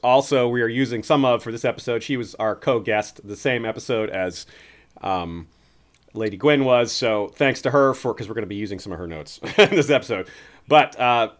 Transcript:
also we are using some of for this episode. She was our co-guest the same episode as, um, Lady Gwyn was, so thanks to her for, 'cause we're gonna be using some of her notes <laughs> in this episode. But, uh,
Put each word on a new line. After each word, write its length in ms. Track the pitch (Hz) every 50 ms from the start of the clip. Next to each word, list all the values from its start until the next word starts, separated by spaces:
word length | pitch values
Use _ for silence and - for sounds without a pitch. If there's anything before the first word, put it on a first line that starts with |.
| -
also 420 | 123 127 135 135 - 143 131 123
we 140 | 120 123 123
are 80 | 117 113
using 340 | 117 127 135 113 120 110
some 220 | - - 156 143 135
of 180 | 127 120 107
for 80 | - 117
this 140 | 113 117 -
episode. 380 | 123 113 - - 123 120 113
She 160 | 117 - 139 123
was 160 | 117 117 -
our 200 | - 110 110 101
co-guest 720 | - - 143 127 113 92 113 107 107 107 - - - -
the 100 | 101 104
same 280 | - - 135 127 120 113
episode 460 | 113 113 117 - - 120 110 110 104
as, 340 | - 95 92 92 90 - - - - - - - - _ _ _ _ -
um, 480 | - 92 95 90 87 85 85 85 85 - _ _ _ _ _ _ _ _ _ _ _ _
Lady 240 | - 107 110 107 98
Gwyn 300 | 95 131 151 147 139 135
was, 260 | 131 123 120 120 117
so 360 | - - 127 113 110 104 104 98 -
thanks 260 | - 147 135 127 -
to 80 | - 131
her 240 | 123 143 139 135 127
for, 180 | - - 123
'cause 160 | 107 - 113 95
we're 60 | 107
gonna 120 | 117 107
be 80 | 95 101
using 240 | 101 107 95 98 87
some 140 | - 101
of 60 | 90 82
her 80 | 90
notes 340 | 85 80 78 73 - - - - -
<laughs> 80 | -
in 140 | - 208 -
this 180 | 202 170 139 123
episode. 400 | 147 127 - - 113 95 92 - - - - - - - - -
But, 320 | 147 151 131 - - -
uh, 300 | 123 123 120 117 113 107 - _